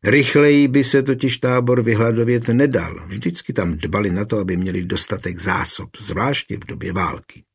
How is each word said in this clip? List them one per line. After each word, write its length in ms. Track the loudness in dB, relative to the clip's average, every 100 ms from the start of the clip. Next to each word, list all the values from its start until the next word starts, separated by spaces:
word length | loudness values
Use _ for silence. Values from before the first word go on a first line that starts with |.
Rychleji 640 | 4 4 4 4 6 6 6
by 160 | 2
se 180 | 2 2
totiž 360 | 2 0 0 0
tábor 440 | 0 2 2 2
vyhladovět 680 | 2 2 2 2 2 0 2
nedal. 580 | 2 4 2 -4 -10 -12
Vždycky 460 | -6 -6 -6 -6
tam 240 | -2 -2 -4
dbali 340 | -2 -2 0
na 140 | -2
to, 140 | -2 -2
aby 180 | -2 -2
měli 260 | -2 -4
dostatek 580 | -4 -6 -4 -6 -6 -6
zásob, 500 | -4 -2 -2 -6 -10 -14
zvláště 560 | -8 -2 -2 -2 -6 -12
v 100 | -10
době 260 | -10 -6
války. 500 | -4 -4 -6 -14 -20 _